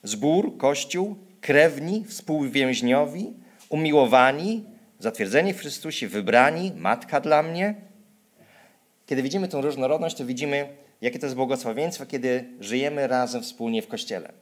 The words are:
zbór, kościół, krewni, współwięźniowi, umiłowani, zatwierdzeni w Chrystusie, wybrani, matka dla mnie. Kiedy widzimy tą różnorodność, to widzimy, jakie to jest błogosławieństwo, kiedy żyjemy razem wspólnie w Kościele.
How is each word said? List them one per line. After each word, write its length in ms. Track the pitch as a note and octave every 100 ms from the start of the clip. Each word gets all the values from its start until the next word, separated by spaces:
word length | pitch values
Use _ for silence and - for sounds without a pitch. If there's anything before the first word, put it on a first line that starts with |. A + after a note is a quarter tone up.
zbór, 540 | G#2+ G#2 C#3 E3+ B3+ -
kościół, 580 | C3+ C#3+ - F3 G3 G3+ - _
krewni, 640 | - C#3+ D#3+ C#3 D#3 G#3+
współwięźniowi, 1300 | A3 - - D#3 C#3 C#3 C3 A#2+ A#2+ C3 D3 D#3+ A#3 A3+ - _ -
umiłowani, 960 | D#3 D#3+ D3 B2+ B2+ B2+ C#3+ F#3 A3+ G#3 - _ _
zatwierdzeni 540 | A2 - G2 B2+ F#3+
w 80 | F#3+
Chrystusie, 480 | D3+ - D#3 D3+ G#2+
wybrani, 640 | G2 G2+ A2+ C3+ D#3+ F#3 -
matka 440 | E2+ A#2+ - C#3+
dla 220 | D#3 D3+
mnie. 320 | D#3+ E3+ G3 G#3 - - _ _ _ _ _ _ _ _ _ _ -
Kiedy 160 | C3+
widzimy 260 | C3+ F3+ F#3
tą 120 | D3+
różnorodność, 560 | C#3 C3+ C3 D#3 E3 D#3+
to 100 | B2
widzimy, 420 | B2 D3 C#3+ C#3+ - - _
jakie 180 | A#2+ B2
to 80 | C#3
jest 100 | B2+
błogosławieństwo, 680 | C3 C3 B2 A2+ D#3+ F3+ C#3
kiedy 380 | C#3 B2+ B2 B2 -
żyjemy 460 | G2 B2 C#3+ D3 C3
razem 360 | B2+ B2 A#2+
wspólnie 400 | A2+ - A#2 A2+
w 60 | G#2+
Kościele. 440 | A2+ - F#2+ D#2+ -